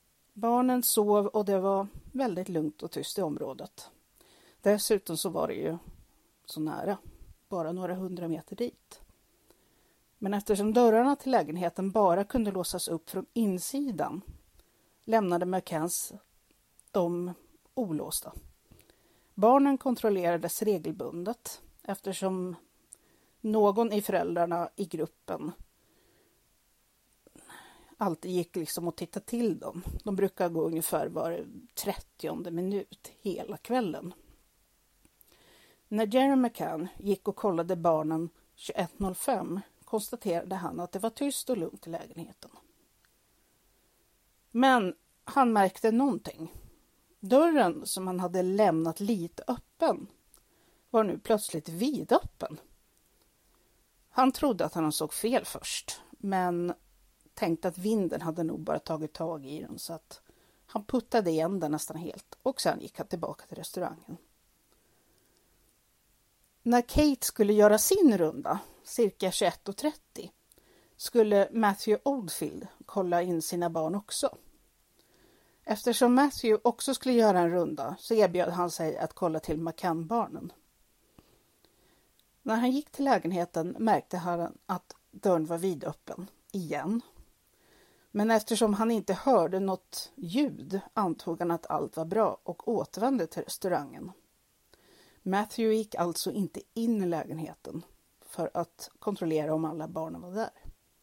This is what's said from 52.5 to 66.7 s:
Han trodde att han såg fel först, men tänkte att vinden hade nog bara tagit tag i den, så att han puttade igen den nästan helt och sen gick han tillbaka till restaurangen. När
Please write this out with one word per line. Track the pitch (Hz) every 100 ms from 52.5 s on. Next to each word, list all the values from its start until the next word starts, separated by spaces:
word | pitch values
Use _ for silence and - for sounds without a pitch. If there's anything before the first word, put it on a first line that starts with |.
| 151 - _ _ _ _ _ _ _ _ _ _ _ _ _ _
Han | - 262
trodde | - 285 180 156
att |
han | 175 156
såg | - 156
fel | - 226 240 185
först, | - - - - - -
men | - 196 190 180 175 175 - _ _ _ _ _ -
tänkte | 175 165 185
att | 175
vinden | 208 220 170 147
hade | 165 165
nog | 160 165
bara | 151 151
tagit | - 156 156
tag | - 170 156 135
i | 151
den, | - -
så | -
att | 160 _ - _ _ _ _ _
han | 214 -
puttade | 254 - 240 175
igen | 160 165 196
den | 156
nästan | 151 - 156
helt | 175 190 - -
och | 262 -
sen | 170 -
gick | - -
han | -
tillbaka | 170 - 151 -
till | -
restaurangen. | 165 180 170 160 - - _ _ _ _ _ _ _ _ _ _ _ _ _ _ _ _ _ _ _ _ _ _ _ _
När | 233